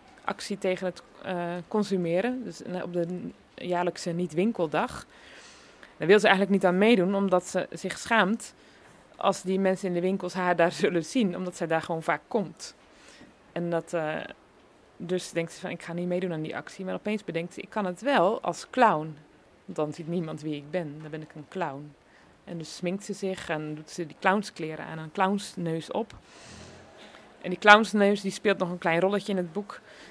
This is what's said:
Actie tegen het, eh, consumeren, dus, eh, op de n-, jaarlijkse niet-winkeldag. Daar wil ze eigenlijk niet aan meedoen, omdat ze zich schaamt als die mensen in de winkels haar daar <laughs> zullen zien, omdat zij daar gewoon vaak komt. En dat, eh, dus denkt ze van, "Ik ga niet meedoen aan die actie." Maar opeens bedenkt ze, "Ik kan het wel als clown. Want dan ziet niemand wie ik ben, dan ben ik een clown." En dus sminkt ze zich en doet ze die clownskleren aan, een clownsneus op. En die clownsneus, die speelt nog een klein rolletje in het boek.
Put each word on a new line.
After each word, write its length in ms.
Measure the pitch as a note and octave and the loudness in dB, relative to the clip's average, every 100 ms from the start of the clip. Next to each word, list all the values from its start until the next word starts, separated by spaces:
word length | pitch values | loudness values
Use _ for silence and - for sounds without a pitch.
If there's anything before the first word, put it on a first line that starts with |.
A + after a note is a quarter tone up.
| - - - | -20 -10 -8
Actie 320 | - - G3+ | -6 -6 -4
tegen 280 | F#3+ F3+ F#3 | -2 -2 -4
het, 180 | F3 - - | -8 -14 -14
eh, 300 | - F3+ F3 F3 E3+ | -8 -6 -6 -8 -4
consumeren, 760 | G#3+ G3+ F#3+ E3+ F3 A#3+ B3+ | -2 0 0 2 0 0 -4
dus, 200 | G#3 E3 | -8 -10
eh, 200 | - F3+ | -8 -6
op 100 | F3+ | -4
de 120 | F3 E3+ | -2 -2
n-, 260 | F3+ - - - - | -4 -8 -12 -18 -10
jaarlijkse 540 | - F3 F3 E3 F3+ | -2 0 0 -2 -4
niet-winkeldag. 920 | E3+ F3+ D#3 G#3+ A3+ D#3+ D3+ A#3 - - - - - - - - - - - | -2 -2 0 0 0 0 0 -2 -6 -16 -20 -20 -20 -20 -20 -20 -20 -20 0
Daar 100 | D#3 | 6
wil 120 | G#3 | 8
ze 80 | F#3 | 8
eigenlijk 280 | F#3+ F#3+ G3 | 6 4 4
niet 100 | F#3 | 4
aan 120 | F3+ | 6
meedoen, 380 | G#3+ A#3 F3+ G3 | 6 6 4 2
omdat 320 | G3 F3+ - | 2 2 2
ze 200 | F#3 - | -4 -4
zich 260 | E3+ F#3 - | -6 -8 -6
schaamt 560 | - A3+ F#3 A3+ - - - - - - - - | 2 4 4 2 -4 -18 -20 -20 -20 -20 -20 -2
als 260 | - F#3 | 0 0
die 180 | F#3 F#3+ | 0 2
mensen 280 | F#3+ F#3 F#3+ | 2 0 -2
in 60 | |
de 80 | F3 | 0
winkels 320 | F#3 F#3+ F3+ | 0 -2 -4
haar 220 | F#3 F3+ F3 | -2 2 4
daar 160 | E3+ - | 4 2
<laughs> 40 | |
zullen 220 | F3 F3 D#3+ | 0 2 0
zien, 300 | C4 G#3+ - | 2 2 0
omdat 200 | F3+ - | -6 -4
zij 120 | E3 | -2
daar 140 | D#3+ | 0
gewoon 220 | - E3 | -2 -4
vaak 180 | D#3+ D3+ - | -2 -2 -2
komt. 480 | A3+ E3 - - - - - - - - - - | -4 -4 -8 -16 -18 -20 -20 -20 -20 -20 -20 -10
En 180 | E3+ E3+ | -6 -2
dat, 240 | E3+ E3 | -2 -2
eh, 220 | E3+ D#3 D#3 - - _ _ _ _ _ - | -4 -2 -4 -8 -14 _ _ _ _ _ -12
dus 340 | E3+ F3+ - | -4 -4 -2
denkt 200 | E3 E3 | -4 -4
ze 60 | - | -6
van, 100 | F3+ | -8
"Ik 120 | E3+ | -8
ga 100 | - | -8
niet 140 | F3 F3+ | -4 -2
meedoen 240 | F3+ F3+ | -2 -2
aan 80 | D#3+ | -4
die 140 | D#3 - | -4 -8
actie." 300 | - - F#3 | -10 -10 -8
Maar 80 | |
opeens 300 | F#3 G#3 G#3+ | -6 -4 -4
bedenkt 300 | - E3 F3 | -4 -6 -6
ze, 80 | - | -10
"Ik 80 | - | -10
kan 160 | A3 F#3+ | -4 -4
het 160 | F3+ | -4
wel 400 | B3 B3+ F3 A#3 | 0 4 4 2
als 280 | - E3 - | -2 -6 -4
clown. 480 | - A3+ D#3 D#3+ D3+ - - _ _ - | 4 4 4 -2 -10 -18 -20 _ _ -8
Want 120 | E3+ | -4
dan 160 | D3+ | -4
ziet 140 | D3+ D#3+ | -4 -4
niemand 340 | F3 D#3+ D#3 | -2 -4 -6
wie 140 | D3+ D3 | -6 -8
ik 160 | C#3+ | -6
ben, 280 | F3+ D#3 D3+ | -6 -6 -10
dan 100 | D#3 | -12
ben 100 | D#3 | -12
ik 140 | D#3 D#3 | -12 -16
een 100 | C#3+ | -10
clown." 440 | F#3+ E3 C#3 D3 C#3+ _ - - _ | -6 -4 -6 -12 -18 _ -20 -20 _
En 140 | - E3+ | -12 -10
dus 180 | D#3 - | -10 -6
sminkt 280 | F3+ G3 | -4 -4
ze 100 | - | -6
zich 360 | G3+ F#3+ F#3 - | -6 -6 -6 -4
en 260 | D#3 D3+ D3+ | -4 -4 -8
doet 140 | D#3 | -10
ze 160 | - D#3+ | -10 -10
die 100 | - | -2
clownskleren 680 | G3 G3+ G3 - D#3+ D#3 - | 2 2 0 -8 -8 -8 -10
aan, 120 | D#3+ | -10
een 140 | D#3+ | -6
clownsneus 800 | G3+ F#3+ G3+ - - E3+ E3 - | 0 2 2 -4 -6 -4 -4 -4
op. 220 | - A3+ - - - - - - - - - - - - - | -4 -4 -10 -20 -20 -20 -18 -18 -20 -20 -20 -20 -20 -20 -12
En 80 | - | -6
die 100 | F3+ | 4
clownsneus, 640 | G#3 G#3+ A3 G#3+ G3+ G3+ | 10 10 10 4 6 4
die 100 | G3 | 0
speelt 260 | - G#3+ G3 | -2 0 2
nog 120 | F3 | 0
een 80 | F3 | -2
klein 220 | F3 E3 | 0 4
rolletje 320 | F#3 G3+ G3+ | 4 2 0
in 60 | F#3+ | -2
het 140 | F3 | -2
boek. 260 | D#3+ G3+ - - - - | -6 -8 -12 -20 -20 -20